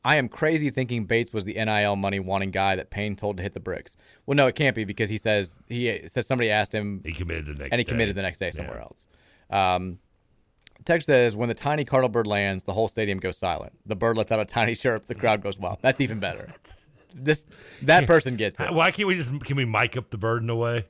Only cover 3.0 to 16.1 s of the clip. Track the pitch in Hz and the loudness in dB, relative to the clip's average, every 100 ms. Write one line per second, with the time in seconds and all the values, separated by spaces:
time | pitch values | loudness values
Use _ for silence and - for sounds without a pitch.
3 | 104 98 104 95 95 - 95 85 - - | -6 -4 -4 -4 -6 -8 -8 -8 -10 -20
4 | _ _ - 143 131 - 135 113 101 101 | _ _ 0 4 4 4 0 0 -6 -2
5 | 104 107 113 104 92 - - 120 120 92 | -2 0 2 2 0 -10 -8 -2 -2 -2
6 | 76 127 - 127 113 107 104 107 104 98 | -4 -6 -2 0 2 2 0 -2 -4 -6
7 | 80 82 85 82 73 73 69 120 117 117 | -8 -8 -6 -6 -8 -10 -4 -2 0 0
8 | 107 98 95 - 90 78 69 53 - - | 0 -2 -4 -4 -6 -6 -10 -12 -14 -20
9 | _ _ _ _ _ 98 92 90 92 90 | _ _ _ _ _ 2 2 0 -2 -10
10 | _ _ _ _ _ _ - - - 170 | _ _ _ _ _ _ -20 -10 0 0
11 | 151 131 120 104 120 110 143 151 135 131 | 4 4 4 2 -2 -2 -2 -2 2 2
12 | 127 117 104 101 98 95 - 98 110 - | 2 2 0 0 0 -2 -2 -2 -2 -2
13 | 104 95 90 - 92 78 - - 101 101 | -2 -2 -4 -2 -2 -2 -6 -14 -8 0
14 | 117 110 104 110 101 117 113 110 127 110 | 0 2 0 0 0 0 0 0 0 -2
15 | - 107 113 104 101 98 90 - 127 131 | -6 0 2 2 -2 -6 -6 0 2 2
16 | 127 | -2